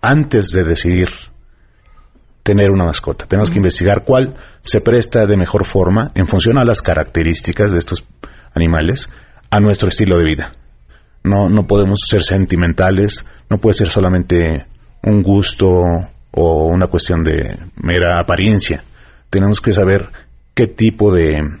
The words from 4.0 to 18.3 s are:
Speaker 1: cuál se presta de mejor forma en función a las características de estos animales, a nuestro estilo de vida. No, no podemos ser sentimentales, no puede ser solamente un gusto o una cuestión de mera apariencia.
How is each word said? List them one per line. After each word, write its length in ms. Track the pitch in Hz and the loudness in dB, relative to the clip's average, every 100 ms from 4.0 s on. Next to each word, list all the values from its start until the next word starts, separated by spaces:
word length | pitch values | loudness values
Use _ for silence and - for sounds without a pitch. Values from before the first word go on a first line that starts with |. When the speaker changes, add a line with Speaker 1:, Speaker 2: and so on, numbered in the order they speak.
Speaker 1:
cuál 320 | - 131 131 - - - | 2 0 0 -6 -20 -14
se 180 | - 107 | -2 0
presta 460 | - 120 113 120 104 | 2 0 2 0 2
de 100 | 104 | 2
mejor 300 | 87 - - | 0 -2 -2
forma 460 | 98 90 101 139 | 0 2 0 -2
en 120 | - 87 | -2 0
función 320 | 95 113 127 | 0 2 2
a 60 | |
las 160 | 120 98 | 2 0
características 920 | - 78 76 - 80 82 - 82 104 | -2 -2 -2 -2 -2 -2 -4 -2 0
de 60 | 90 | 0
estos 280 | - 87 - - - - - | -2 -8 -10 -20 -20 -20 -10
animales, 560 | - 82 82 78 131 - - - - - | -2 0 0 0 -4 -8 -16 -20 -20 -4
a 100 | 107 | 0
nuestro 280 | 104 98 98 | 2 2 -2
estilo 300 | - 101 87 | 0 2 2
de 60 | |
vida. 260 | 82 73 - - - _ _ - _ - | 2 -2 -6 -14 -20 _ _ -20 _ -8
No, 260 | - 101 98 | -2 0 2
no 160 | 104 | 2
podemos 360 | 95 101 98 98 - | 2 2 2 0 0
ser 140 | 107 | -2
sentimentales, 1000 | 85 98 92 87 87 80 92 95 104 - - - - | 0 0 0 0 0 0 0 2 0 -2 -12 -20 -6
no 100 | 104 | 0
puede 160 | 110 | 0
ser 120 | 98 101 | 2 0
solamente 800 | - 92 92 85 87 82 78 - - _ - | 0 0 0 0 0 0 -2 -8 -20 _ -8
un 220 | - 104 | 0 0
gusto 460 | 95 101 98 - 98 90 87 85 92 - - | 2 2 0 0 2 2 2 0 -4 -14 -12
o 340 | - 85 80 80 | -2 0 2 0
una 220 | 87 92 | 0 0
cuestión 340 | 87 - 82 | -2 -2 -2
de 340 | 80 78 - - 87 - | 0 -2 -6 -10 -16 -10
mera 420 | - 87 87 87 | -4 0 0 0
apariencia. 640 | 87 | -2